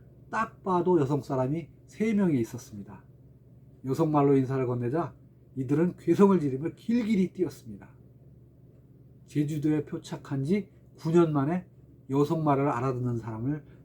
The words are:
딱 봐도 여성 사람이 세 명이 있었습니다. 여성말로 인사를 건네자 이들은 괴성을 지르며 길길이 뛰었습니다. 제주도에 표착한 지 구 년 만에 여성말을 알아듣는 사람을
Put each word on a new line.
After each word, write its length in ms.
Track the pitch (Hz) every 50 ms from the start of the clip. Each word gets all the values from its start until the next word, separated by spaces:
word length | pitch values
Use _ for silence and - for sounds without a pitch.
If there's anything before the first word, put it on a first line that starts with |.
| - - - - - -
딱 320 | - 220 226 - - - -
봐도 360 | 196 180 175 160 185 180 160
여성 220 | 135 123 151 135
사람이 460 | - - 139 131 131 135 151 165 151 - - - -
세 280 | - - - 214 226 214
명이 260 | 202 196 175 147 123
있었습니다. 640 | 113 - - 120 - - 110 101 95 - - - - - - - - - - - - - - - - - - - -
여성말로 520 | 131 131 156 160 156 151 147 143 143 139
인사를 280 | 135 131 123 131 131 127
건네자 480 | 120 123 120 120 117 139 170 156 - - - - - - - - - -
이들은 400 | 131 131 120 143 151 170 180 -
괴성을 420 | - - 170 160 - 202 196 190 170
지르며 300 | 147 135 131 131 156 160 -
길길이 580 | - - - 233 247 220 208 220 190 185 175 -
뛰었습니다. 540 | 185 175 135 - - - 113 101 95 - - - - - - - - - - - - - - - - - - - - - - - - - - - - -
제주도에 580 | - - 147 151 143 160 147 147 156 151 151 147
표착한 580 | - 175 160 - - 165 139 - - 143 135 135
지 240 | 147 196 208 190 - - - - - - -
구 80 | - 165
년 220 | 165 175 170 160 147
만에 320 | 139 135 151 175 185 - - - - - - - - - -
여성말을 580 | 135 143 143 143 170 160 156 147 139 135 139 143
알아듣는 480 | - 143 131 135 127 123 123 123 120
사람을 460 | 113 104 - 110 110 117 139 151 151 - - - -